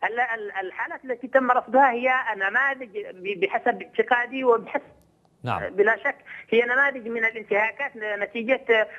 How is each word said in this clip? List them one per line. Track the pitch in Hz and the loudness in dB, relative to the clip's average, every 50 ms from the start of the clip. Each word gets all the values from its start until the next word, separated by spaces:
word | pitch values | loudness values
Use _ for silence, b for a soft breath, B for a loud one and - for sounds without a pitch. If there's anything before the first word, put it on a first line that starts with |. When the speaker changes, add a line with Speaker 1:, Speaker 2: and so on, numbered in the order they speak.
| 185 | -6
Speaker 1:
ال-، | 185 226 240 | -4 -2 -2
ال-، | 247 233 226 220 208 202 - 190 190 | -2 -2 -4 -6 -8 -8 -8 -8 -8
الحالات | 185 - - 240 311 330 277 - | -8 -8 -8 -8 -8 -8 -10 -8
التي | 254 240 240 269 226 | -8 -6 -6 -6 0
تم | - 269 262 269 | 2 2 4 4
رصدها | 247 247 - 233 233 262 277 262 | 2 2 2 2 4 6 6 6
هي | 233 240 254 262 254 262 240 233 214 | 4 2 0 0 0 0 0 -4 -4
نماذج | 196 196 196 214 247 277 277 269 262 254 208 190 208 | -2 -2 0 2 2 2 0 -2 -4 -8 -10 -10 -12
ب-، | 202 175 185 185 180 202 202 170 | -12 -12 -14 -10 -8 -8 -2 -2
بحسب | 196 190 - 233 - 247 220 190 | -2 -2 -2 0 0 0 -2 -2
اعتقادي | 175 - - - 220 - 254 240 247 240 269 269 262 | -8 -4 -2 -2 0 2 0 0 0 -4 -6 0 2
وبحسب | 247 226 220 - - - 285 - - - _ _ _ _ _ _ _ _ _ | 4 4 2 0 -4 -6 -8 -8 -8 -16 _ _ _ _ _ _ _ _ _
Speaker 2:
نعم. | - 123 104 90 98 - | -4 -4 -2 -2 -4 -2
Speaker 1:
بلا | 185 196 202 220 220 | 2 4 4 4 4
شك | 214 - - - - B B B B B B | 2 -2 -4 -6 -6 B B B B B B
هي | 220 233 | 2 2
نماذج | 240 240 247 269 277 277 269 254 208 233 | 2 4 2 2 2 2 0 -4 -8 -6
من | 233 233 226 | -4 -2 -2
الانتهاكات | 226 226 220 208 - 202 202 220 220 214 - 285 262 - | -2 -2 -4 -4 0 0 2 2 0 -2 -4 -8 -8 -8
نتيجة | 226 214 214 208 202 202 - - 233 220 247 262 254 262 - 226 220 208 208 B | -8 -6 -6 -4 -4 -4 -4 -4 -6 0 0 0 0 4 4 4 4 4 2 B